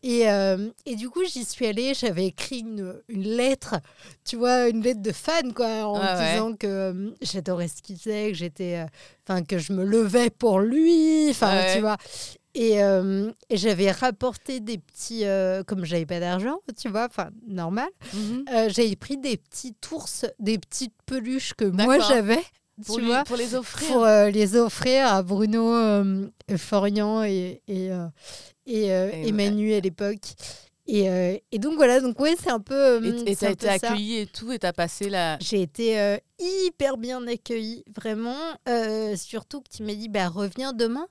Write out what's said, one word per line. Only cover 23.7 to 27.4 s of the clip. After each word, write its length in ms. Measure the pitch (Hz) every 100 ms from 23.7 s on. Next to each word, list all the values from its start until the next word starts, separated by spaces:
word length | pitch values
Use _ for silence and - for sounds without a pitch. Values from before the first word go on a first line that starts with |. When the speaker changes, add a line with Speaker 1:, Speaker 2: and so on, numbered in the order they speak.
| - 311
Speaker 1:
pour, 160 | 262
euh, 260 | 226 214 208
les 260 | 202 208 226
offrir 520 | 233 - 254 262 269
à 160 | 196
Bruno, 500 | 180 196 214 226 226
euh, 540 | 233 220 202 196 190 196 _ - 196
Florian 680 | - 202 202 208 208 220
et, 400 | 214 196